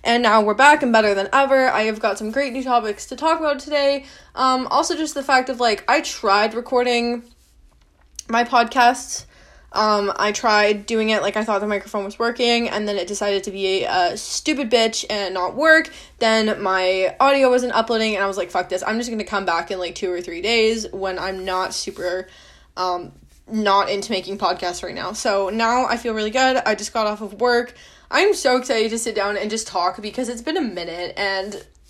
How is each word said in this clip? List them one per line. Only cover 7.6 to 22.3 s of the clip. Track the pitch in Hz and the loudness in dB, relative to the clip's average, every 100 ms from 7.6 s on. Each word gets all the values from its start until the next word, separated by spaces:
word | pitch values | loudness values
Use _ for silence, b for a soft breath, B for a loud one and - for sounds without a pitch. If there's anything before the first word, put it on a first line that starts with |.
| _ _ _ _ _ - - | _ _ _ _ _ -18 -2
my | 226 | 0
podcasts. | 233 247 233 269 240 262 - - - b b b b | 2 2 2 4 4 4 -4 -12 -14 b b b b
Um, | - 214 208 202 - | 0 2 2 0 0
I | 214 | -2
tried | 208 240 208 208 208 | 0 2 4 4 2
doing | 208 226 220 | -2 -2 0
it, | 214 | 0
like, | 180 214 | 0 -2
I | |
thought | 220 202 | -2 -2
the | 208 | -2
microphone | 202 - 208 | -4 -4 -6
was | 196 - | -6 -4
working, | 233 240 240 233 233 | -4 0 2 2 0
and | 208 208 | -4 -4
then | 202 | -4
it | 180 | -4
decided | 202 208 196 | -4 -2 -2
to | 190 | -4
be | 196 190 190 | -4 -2 0
a, | - 185 175 | 0 0 0
a | - | -2
stupid | - - - 277 240 | -6 -4 -2 -2 0
bitch | 233 226 220 - | 2 2 0 -6
and | 208 190 | -4 -4
not | 190 185 | -4 -4
work. | 226 311 320 311 B B _ | 2 6 6 4 B B _
Then | 226 220 220 214 | 2 2 2 0
my | 196 190 185 190 185 - | 0 0 2 2 0 2
audio | 269 277 262 | 4 6 4
wasn't | 247 247 | 4 2
uploading, | - 226 226 220 | 0 0 0 0
and | 202 | -2
I | 196 | -2
was | 196 | -4
like, | 175 | -4
"Fuck | 180 180 | -4 -4
this, | 180 196 | -4 -4
I'm | 220 | -4
just | 240 | -4
gonna | 226 | -6
come | 214 202 190 | -4 -4 -2
back | 165 170 | -2 -2
in, | 190 | -6
like, | 175 | -6
two | - 185 | -6 -4
or | 180 | -4
three | 175 170 | -6 -6
days | 196 233 220 226 - | 0 2 2 0 -4
when | 190 190 185 | -6 -6 -4
I'm | 185 190 185 | -6 -6 -4
not | 185 185 | -4 -4
super, | - - - 175 180 185 | -6 -8 -8 -6 -6 -8